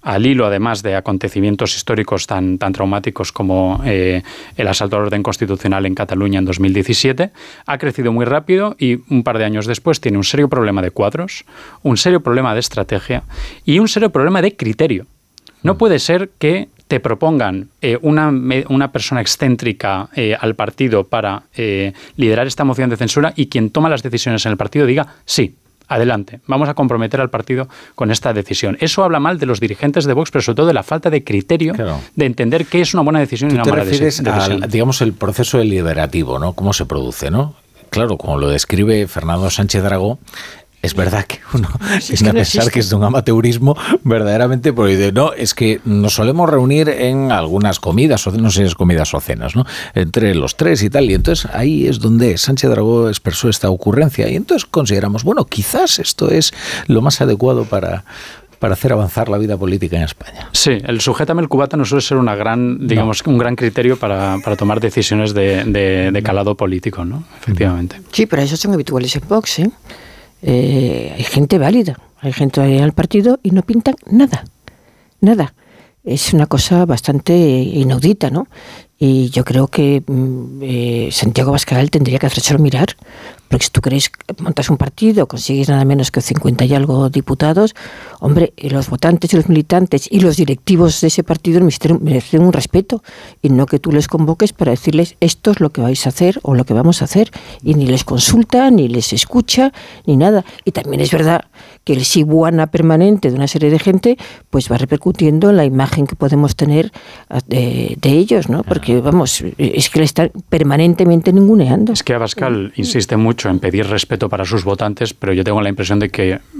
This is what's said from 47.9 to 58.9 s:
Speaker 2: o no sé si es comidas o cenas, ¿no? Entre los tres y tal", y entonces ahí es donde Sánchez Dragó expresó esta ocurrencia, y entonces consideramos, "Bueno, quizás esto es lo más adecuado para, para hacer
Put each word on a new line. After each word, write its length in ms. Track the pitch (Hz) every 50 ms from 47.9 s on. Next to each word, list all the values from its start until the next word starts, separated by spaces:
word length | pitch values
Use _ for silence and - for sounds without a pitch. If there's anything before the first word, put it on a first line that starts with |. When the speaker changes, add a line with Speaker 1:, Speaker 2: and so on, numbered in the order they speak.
| 82 110 143 160 127 101 -
Speaker 2:
o 40 | 95
no 180 | 92 113 113 110
sé 120 | 87 98
si 60 | 101
es 80 | 90 82
comidas 380 | - 92 87 87 80 76 - -
o 60 | 73
cenas, 380 | - - 65 55 58 - -
¿no? 80 | 117 131 - - - - - -
Entre 400 | - 90 80 - 117 110 104 92
los 200 | 82 67 65 -
tres 260 | - 156 175 160 107
y 80 | 101 104
tal", 220 | 131 139 135 107
y 40 | 95
entonces 360 | 90 - - 170 165 - - -
ahí 320 | - 120 147 160 143 131
es 140 | 131 135 110
donde 380 | 107 113 113 117 123 117 87
Sánchez 320 | 87 - - 135 131 - 131
Dragó 400 | 120 107 104 113 117 117 117 110
expresó 400 | 104 - - 98 80 - - 120
esta 200 | 104 - - 98
ocurrencia, 600 | 92 90 - 104 101 127 156 143 135 - 110 113
y 80 | 123
entonces 280 | 175 226 - 359 285 -
consideramos, 600 | - - 170 139 101 101 101 98 101 104 110 123
"Bueno, 180 | 175 226 277 -
quizás 560 | - - 113 101 - - - 370 - - -
esto 320 | 165 - - - - -
es 220 | 160 160 156 - - - - - - - -
lo 140 | - 135 113
más 180 | 117 143 - -
adecuado 460 | 135 131 104 101 123 127 127 120 113
para, 400 | 107 104 98 90 87 90 95 - - - - - - - - - _ _ -
para 160 | - 101 95
hacer 180 | - - 131